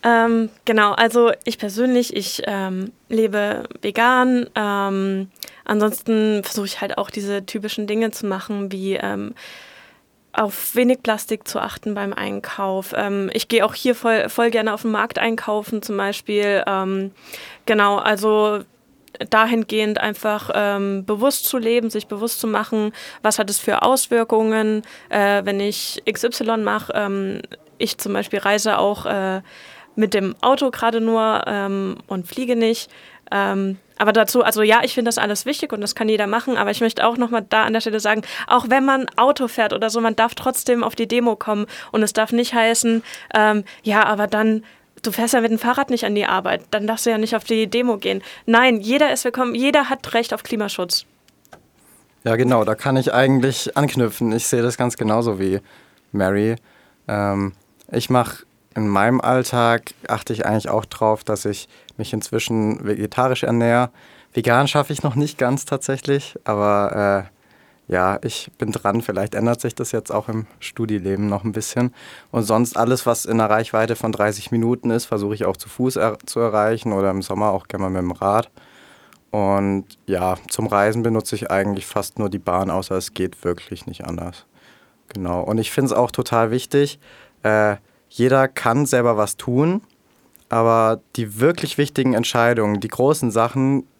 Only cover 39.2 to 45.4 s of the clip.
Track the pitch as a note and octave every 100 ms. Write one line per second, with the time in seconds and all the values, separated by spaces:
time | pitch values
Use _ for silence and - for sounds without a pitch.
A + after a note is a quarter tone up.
39.2 | B3+ D4 A#3+ - G#3+ - A3 A3+ A3+ A3
40.2 | A3+ - C4 B3 - A#3+ A3+ - A3+ A#3+
41.2 | A#3+ G#3+ - G#3 G#3 - - A3 G#3 -
42.2 | A3 A#3 A#3+ A#3+ A3+ A#3 A#3 A3+ - -
43.2 | - - G#3+ G#3 G3 - G#3+ G#3 G#3 G#3
44.2 | G#3 G#3+ A3 A3 - _ _ - A3+ G3
45.2 | A3+ B3+